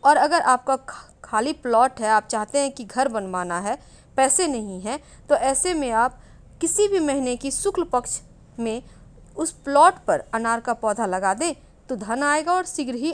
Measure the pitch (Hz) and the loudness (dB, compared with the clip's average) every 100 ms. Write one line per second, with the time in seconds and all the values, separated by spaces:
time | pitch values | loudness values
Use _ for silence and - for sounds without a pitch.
0 | 277 294 285 330 - 247 254 262 - - | 6 6 4 2 2 2 2 -4 -4 -18
1 | - _ - 214 247 311 247 226 254 254 | -20 _ -4 -2 -2 -4 0 4 4 2
2 | 220 214 208 220 214 285 277 269 214 247 | 2 2 2 -6 -2 0 -2 -4 -8 -2
3 | 269 220 190 185 180 175 202 240 - - | 0 -2 -4 -6 -4 -4 -4 -6 -8 -20
4 | - - 269 277 349 254 214 185 190 285 | -8 2 2 4 0 -2 -6 -10 -8 -8
5 | - - - 285 247 269 359 339 262 226 | -10 -20 0 2 2 0 -2 -2 0 0
6 | 247 - - - - - 330 - 415 392 | 0 -2 -20 -20 -20 -6 -4 0 2 2
7 | 302 277 254 247 277 254 403 392 339 247 | 0 0 -2 -4 -4 -4 -2 -2 -2 -2
8 | 240 - - - - - 233 226 - - | -4 -10 -12 -20 -20 -8 -6 -6 -10 -20
9 | - - - - 320 - - 277 339 370 | -20 -20 -18 -6 -6 -6 0 6 6 4
10 | - 156 - 226 226 233 233 226 220 208 | -2 -2 -2 -4 -2 -2 -2 -4 -2 -2
11 | 208 185 190 208 330 - - - - 247 | -2 0 0 0 -2 -4 -14 -20 -10 -10
12 | 208 240 285 302 320 359 359 - 262 247 | -6 -2 0 0 0 -2 -2 -6 -6 -4
13 | 294 | -6